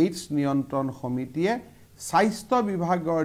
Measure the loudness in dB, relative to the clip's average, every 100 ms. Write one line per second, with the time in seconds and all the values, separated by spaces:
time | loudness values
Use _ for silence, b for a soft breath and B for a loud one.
0 | 2 0 -4 0 2 0 0 -2 -2 -4
1 | -6 -4 -4 -2 0 -2 B B B -16
2 | 0 2 4 0 0 0 2 0 0 0
3 | 0 0